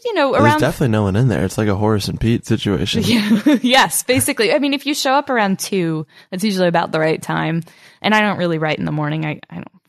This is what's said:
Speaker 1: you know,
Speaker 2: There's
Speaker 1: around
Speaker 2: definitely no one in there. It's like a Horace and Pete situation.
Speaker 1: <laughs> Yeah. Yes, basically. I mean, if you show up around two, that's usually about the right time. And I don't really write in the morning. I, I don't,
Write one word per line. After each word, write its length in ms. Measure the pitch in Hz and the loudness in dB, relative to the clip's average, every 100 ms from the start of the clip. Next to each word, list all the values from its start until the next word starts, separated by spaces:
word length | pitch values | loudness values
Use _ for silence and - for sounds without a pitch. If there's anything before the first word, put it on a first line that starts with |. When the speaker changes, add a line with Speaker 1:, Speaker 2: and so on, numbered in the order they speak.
| 480 | -4
Speaker 1:
you 80 | |
know, 200 | 381 277 | 0 2
Speaker 2:
There's 100 | 247 | 4
Speaker 1:
around 160 | 294 302 | 4 2
Speaker 2:
definitely 300 | 214 - 135 | 0 0 0
no 100 | 107 | 2
one 140 | 101 95 | 2 2
in 140 | 131 | 2
there. 160 | 82 92 | 2 -2
It's 120 | - | 0
like 100 | 107 | 0
a 80 | 98 | 0
Horace 320 | 107 104 98 | 2 0 -2
and 100 | - | -2
Pete 260 | 113 120 - | 0 0 0
situation. 560 | 110 - 90 90 - | -2 0 -2 -2 -2
Speaker 1:
<laughs> 40 | - | 0
Yeah. 500 | 240 208 214 294 285 | 0 2 2 2 2
Yes, 400 | 247 262 185 - | 4 4 2 0
basically. 500 | - 262 262 269 208 | 0 0 0 0 2
I 60 | 202 | 2
mean, 160 | 277 269 | 0 -2
if 100 | 277 | -4
you 80 | |
show 200 | 294 277 | -2 0
up 180 | 269 294 | 0 0
around 260 | 247 196 190 | 0 0 -2
two, 480 | - 196 170 160 156 - - | -2 -2 -2 -2 -6 -14 -12
that's 140 | 185 | -4
usually 240 | 214 190 180 | -2 2 2
about 240 | 170 - | 2 0
the 80 | 160 | 0
right 200 | 160 160 | 0 0
time. 420 | - 160 156 165 165 - - - | -4 -4 -2 -4 -6 -14 -20 -6
And 100 | - | 0
I 80 | 214 | 2
don't 160 | 214 185 | 2 0
really 220 | 175 160 | -2 -2
write 180 | 156 151 | -2 -2
in 80 | 156 | -4
the 60 | |
morning. 340 | 151 147 156 151 | -4 -4 -4 -4
I, 140 | 151 - | -8 -12
I 60 | 170 | -14
don't, 120 | - 185 | -14 _